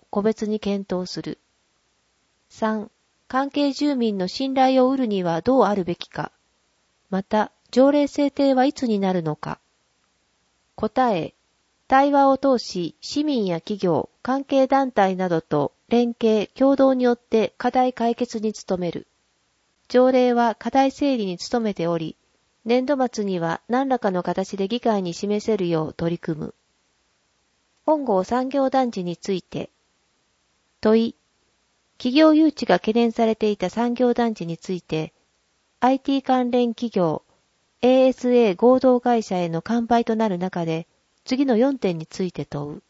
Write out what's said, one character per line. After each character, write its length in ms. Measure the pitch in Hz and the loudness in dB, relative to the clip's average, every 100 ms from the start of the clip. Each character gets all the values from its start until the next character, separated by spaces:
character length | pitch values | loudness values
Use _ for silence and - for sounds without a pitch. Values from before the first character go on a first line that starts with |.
| _ | _
個 120 | - | -2
別 260 | 202 220 208 | -2 -2 -4
に 120 | 214 | -4
検 260 | - 202 196 | -4 -4 -4
討 220 | 180 180 | -6 -6
す 100 | - | -10
る。 180 | 156 147 _ _ _ _ _ _ _ _ _ _ _ | -12 -14 _ _ _ _ _ _ _ _ _ _ _
三、 440 | - 220 220 208 _ _ _ _ | -6 -4 -4 -8 _ _ _ _
関 240 | 262 277 | -4 -4
係 220 | 294 285 | -2 -2
住 240 | 262 294 277 | -2 -2 0
民 220 | 233 202 | -2 -2
の 100 | 185 | -4
信 260 | - 269 | -4 -4
頼 300 | 269 262 262 | 0 2 4
を 40 | 254 | 2
得 80 | 269 | 2
る 80 | 247 | 0
に 160 | 202 | -2
は 160 | 175 165 | -2 -2
ど 180 | 175 262 | 0 2
う 40 | |
あ 120 | 202 | 2
る 100 | 202 | 0
べ 120 | 175 175 | -4 -6
き 120 | - | -8
か。 220 | - 151 - _ _ _ _ _ _ _ | -10 -10 -12 _ _ _ _ _ _ _
ま 140 | 185 | -8
た、 260 | 196 214 208 - _ | -2 -2 -2 -6 _
条 180 | 240 269 | 4 4
例 160 | 294 285 | 4 0
制 240 | - 285 | 0 -2
定 240 | - 277 | 0 2
は 100 | 262 262 | 2 2
い 60 | |
つ 140 | 285 247 | 0 -2
に 140 | 208 | 0
な 120 | 196 | 0
る 120 | 185 | -2
の 100 | 156 | -2
か。 240 | 151 - 143 _ _ _ _ _ _ _ _ _ _ _ - | -6 -10 -12 _ _ _ _ _ _ _ _ _ _ _ -8
答 400 | 214 - 254 190 | -4 0 0 0
え、 180 | 156 - _ _ _ _ _ | -4 -10 _ _ _ _ _
対 240 | 262 285 | 2 4
話 160 | 285 277 | 4 4
を 100 | 269 | 4
通 200 | 277 247 | 2 0
し、 360 | - 185 170 - | -2 -6 -6 -8
市 240 | - - | -8 -4
民 220 | 302 269 196 | -2 -2 -2
や 140 | 165 | -4
企 180 | - 208 | -6 -4
業、 320 | 190 151 - _ | 0 0 -2 _
関 220 | - 269 | -6 -4
係 240 | 277 269 262 | 0 0 2
団 240 | 269 269 | 2 0
体 240 | 233 190 185 | 2 0 0
な 120 | 185 | -2
ど 120 | 165 | -2
と 320 | - 147 143 - _ | -2 -2 -2 -6 _
連 260 | 233 240 | 0 0
携、 340 | 233 226 220 196 | 0 0 0 -2
協 220 | - 262 277 | 0 2 4
働 200 | 269 262 | 4 4
に 60 | |
よ 100 | 247 | 2
っ 40 | 240 | 0
て 360 | _ 220 208 - | _ 0 0 -2
課 140 | 247 | -2
題 200 | 254 254 | 0 0
解 220 | 247 233 | 0 -2
決 240 | 233 240 226 | -2 -4 -4
に 140 | 214 | -6
努 260 | 208 - 185 | -8 -6 -4
め 140 | 175 | -4
る。 160 | - - _ _ _ _ _ _ _ _ | -6 -12 _ _ _ _ _ _ _ _
条 240 | 254 254 | 4 4
例 200 | 254 247 | 4 2
は 220 | 240 233 | 2 0
課 160 | 214 233 | -2 -2
題 220 | 269 269 | 2 2
整 240 | - 285 262 | 0 -2 0
理 100 | 196 | -2
に 100 | 180 | -6
努 240 | - 240 | -4 -2
め 140 | 220 | -2
て 140 | 196 165 | -2 -2
お 100 | 170 | -2
り、 180 | 160 - _ _ _ _ | -4 -10 _ _ _ _
年 220 | 220 247 262 | -2 0 2
度 100 | 285 254 | 0 0
末 140 | - | -2
に 160 | 202 185 | -4 -2
は 200 | 165 165 - | -2 -4 -4
何 200 | 240 269 | -2 0
ら 100 | 247 | -2
か 140 | 214 | 0
の 100 | 180 | -2
形 340 | 175 175 190 196 | -2 -4 -4 -4
で 120 | 196 | -4
議 120 | 240 | -2
会 220 | 240 208 | 0 -2
に 120 | 185 | -2
示 300 | 170 202 208 | -6 -4 -4
せ 120 | 208 214 | -2 -2
る 120 | 175 | 0
よ 180 | 165 151 | -2 -4
う 80 | |
取 180 | - 170 | -4 -4
り 60 | 170 | -4
組 200 | - 156 | -6 -8
む。 140 | 156 - _ _ _ _ _ _ _ _ _ _ _ _ - | -8 -14 _ _ _ _ _ _ _ _ _ _ _ _ -2
本 180 | 311 | -2
郷 180 | 262 190 | 0 -2
産 280 | 185 240 262 | 0 -2 -2
業 200 | 277 269 | -2 0
団 220 | 262 254 | 0 -2
地 100 | 214 | -4
に 140 | 175 170 | -8 -8
つ 160 | - | -4
い 100 | 190 | -6
て。 280 | - - - _ _ _ _ _ _ _ _ _ _ _ | -6 -10 -12 _ _ _ _ _ _ _ _ _ _ _
問 280 | 220 226 226 | 2 2 2
い。 80 | - _ _ _ _ _ _ _ _ | -4 _ _ _ _ _ _ _ _
企 200 | 254 254 | -2 4
業 160 | 311 | 6
誘 120 | 311 320 | 6 4
致 180 | - - | 2 0
が 120 | 180 | 0
懸 140 | - | 2
念 180 | 220 233 | 0 0
さ 160 | 226 226 | 0 0
れ 80 | |
て 160 | 220 214 | 0 -2
い 60 | 208 | -2
た 120 | 185 | -4
産 260 | 220 240 | -4 -4
業 200 | 240 247 | 0 0
団 200 | 240 233 | 2 -2
地 120 | 220 165 | -4 -8
に 120 | 165 | -10
つ 140 | - | -8
い 80 | 180 | -8
て、 320 | - 156 156 - _ _ _ _ _ _ | -6 -6 -6 -12 _ _ _ _ _ _
ア 100 | 247 | 0
イ 80 | 269 | 0
テ 140 | - | 0
ィ 60 | 277 | -4
ー 40 | |
関 300 | - 254 247 | 0 0 0
連 220 | 247 240 | 0 0
企 160 | 226 240 | -2 -4
業、 340 | 208 175 151 - _ _ _ _ _ | -2 0 -2 -8 _ _ _ _ _
エ 60 | 247 | 2
ー 180 | 262 262 | 4 4
エ 40 | |
ス 220 | 254 247 | 2 2
エ 160 | 247 233 | 4 4
ー 40 | 180 | 4
合 220 | 233 254 | 4 4
同 220 | 262 247 | 4 2
会 220 | 247 233 | 2 -2
社 160 | 214 185 | -2 -4
へ 100 | 175 | -2
の 120 | 165 | -4
完 260 | - 233 233 | -4 -4 0
売 180 | 233 | 0
と 100 | 240 | 0
な 140 | 220 220 | 0 -2
る 100 | 175 | -2
中 260 | 185 180 | -4 -4
で、 220 | 165 160 170 _ _ _ | -4 -4 -8 _ _ _
次 220 | - 262 277 | -6 -2 2
の 100 | 220 | 4
四 220 | 262 277 | 2 2
点 200 | 196 170 | -2 -4
に 80 | 160 | -8
つ 160 | - | -6
い 80 | 185 | -6
て 140 | - | -6
問 320 | 143 147 147 165 | -10 -8 -10 -12
う。 60 | - | -18